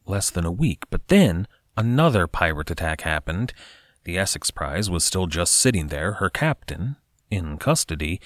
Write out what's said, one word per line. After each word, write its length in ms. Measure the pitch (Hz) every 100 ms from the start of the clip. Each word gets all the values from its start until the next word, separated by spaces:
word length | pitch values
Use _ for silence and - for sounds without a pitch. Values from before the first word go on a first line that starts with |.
| -
less 240 | 98 -
than 140 | 90
a 80 | 85
week, 320 | 92 156 - -
but 180 | 87 -
then 400 | 196 139 85 101 _ _ -
another 500 | 113 127 165 107 82
pirate 440 | - 85 76 76
attack 320 | 82 82 78
happened. 500 | 82 78 - 87 127 - - - _ _
The 140 | - 90
Essex 320 | 98 - -
prize 380 | - 71 73 101
was 140 | 85
still 240 | - 92 90
just 280 | 78 87
sitting 340 | - 127 104 76
there, 260 | 73 87
her 160 | 107 95
captain 680 | - 156 - - 76 120 143 _ _ -
in 280 | 95 80 76
custody, 600 | - 156 - 76 78 87